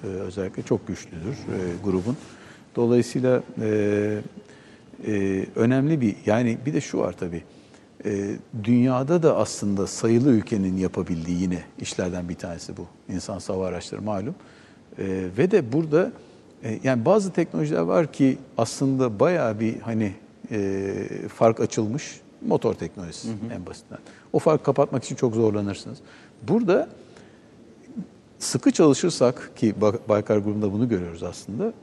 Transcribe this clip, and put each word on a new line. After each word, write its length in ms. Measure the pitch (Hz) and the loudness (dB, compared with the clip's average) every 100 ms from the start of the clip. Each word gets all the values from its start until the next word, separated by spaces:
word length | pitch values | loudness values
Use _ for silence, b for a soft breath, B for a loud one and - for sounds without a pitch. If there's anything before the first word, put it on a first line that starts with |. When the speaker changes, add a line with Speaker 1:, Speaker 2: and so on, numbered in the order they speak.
Speaker 1:
e, 20 | 101 | -8
özellikle 560 | 92 95 92 92 - | -8 -8 -6 -6 -6
çok 240 | - 110 - | -2 -2 -2
güçlüdür, 440 | 90 - 82 87 | -10 -10 -10 -8
e, 240 | 143 - 101 92 87 | -8 -6 -4 -4 -4
grubun. 320 | 101 92 95 - B B B B B - | 0 0 0 -6 B B B B B -2
Dolayısıyla, 680 | 117 123 117 - 127 127 - - | 4 4 2 0 2 0 -2 -4
e, 580 | 110 107 104 104 104 107 107 - - B B B B - - | 0 2 2 2 0 -4 -8 -16 -20 B B B B -10 -4
e, 400 | 104 98 95 - - | 0 0 0 -2 0
önemli 440 | 113 135 143 160 | 2 4 2 2
bir, 160 | 113 - - | 2 0 0
yani 320 | 107 123 113 127 | 2 2 0 -2
bir 80 | |
de 60 | 156 | -2
şu 180 | - - | -2 -2
var 160 | 107 90 | -2 -4
tabii, 220 | 90 85 - B B B B _ | -6 -8 -12 B B B B _
e, 260 | 104 101 101 - - 117 | -4 -2 -4 -6 -10 -6
dünyada 580 | 104 120 127 127 135 175 | 2 4 4 2 2 4
da 140 | 160 101 | 4 4
aslında 500 | 107 - 101 98 92 | 0 -2 -2 0 -2
sayılı 440 | - 113 117 139 | 0 4 4 6
ülkenin 460 | 113 - 107 95 92 | 4 2 0 0 0
yapabildiği 640 | 92 98 87 85 82 87 | -2 -2 -4 -4 -2 -2
yine 200 | 92 90 - - | 0 -2 -6 -12
işlerden 480 | - - 90 90 87 | -8 -4 -4 -4 -8
bir 60 | |
tanesi 420 | 87 90 85 - 90 | -8 -10 -10 -12 -14
bu. 100 | 87 - - | -14 -16 -10
İnsansız 360 | 95 - 98 - | -8 -6 -10 -6
hava 180 | 95 92 | -4 -4
araçları 360 | 87 - 104 | -6 -8 -8
malum. 320 | 107 101 107 185 B B B B - - | -4 -4 -6 -10 B B B B -20 -8
E, 60 | 95 95 92 95 | -4 -4 -4 0
ve 120 | 180 | 4
de 220 | 208 120 | 4 2
burada, 400 | 139 160 151 196 - B B B - | -2 2 2 2 -4 B B B -12
e, 140 | 117 107 | -8 -2
yani 200 | 131 123 | 0 2
bazı 280 | 117 214 196 | 4 4 2
teknolojiler 480 | 165 165 165 147 156 | -2 -2 -2 -2 0
var 320 | 170 180 156 | 2 2 2
ki 260 | - 135 127 - - | 2 2 2 -6 -2
aslında 640 | 117 - 135 131 127 101 | -2 0 0 2 0 2
bayağı 400 | 151 180 123 107 | 2 2 0 0
bir 200 | 113 - | -2 -2
hani, 320 | 113 113 107 98 - - - | -4 -2 -2 -4 -18 -20 -8
e, 420 | 110 98 98 98 98 104 101 - | -4 -2 -2 -4 -4 -6 -8 -10
fark 260 | - 117 113 | 4 4 4
açılmış. 600 | - - 107 135 - - - - - | 0 0 -2 -4 -8 -16 -20 -10 -2
Motor 260 | 156 113 | 0 0
teknolojisi 540 | 90 82 - 85 - 117 | -2 -8 -10 -12 -10 -10
Speaker 2:
Hı 40 | |
hı. 220 | 110 113 | -8 -8
Speaker 1:
en 120 | 101 90 | -10 -12
basitinden. 320 | - - - B B B | -16 -18 -18 B B B
O 60 | 156 | 0
farkı 260 | 170 151 | 2 2
kapatmak 400 | - 135 143 131 | 2 2 2 0
için 100 | - 135 | -6 -2
çok 180 | 127 | 0
zorlanırsınız. 640 | 110 110 104 101 98 - - B B B B - | 4 2 2 -2 -6 -10 -16 B B B B 0
Burada 400 | 208 220 190 - - B B B B B B - - - - 175 - _ - | 0 4 2 0 -10 B B B B B B -20 -20 -16 -14 -14 -16 _ -10
sıkı 320 | - 131 285 | -4 2 2
çalışırsak 840 | - 156 135 180 - - 123 - - | 6 6 6 2 4 2 2 -12 0
ki 180 | 113 98 | 0 4
Ba-, 180 | 104 101 - | 2 2 2
Baykar 280 | 104 101 107 | 2 4 2
grubunda 340 | 101 104 104 | 2 0 -2
bunu 160 | 104 123 | 0 0
görüyoruz 340 | 101 87 82 | 0 -2 -8
aslında. 500 | 90 82 - 101 220 - | -10 -10 -10 -4 -4 -6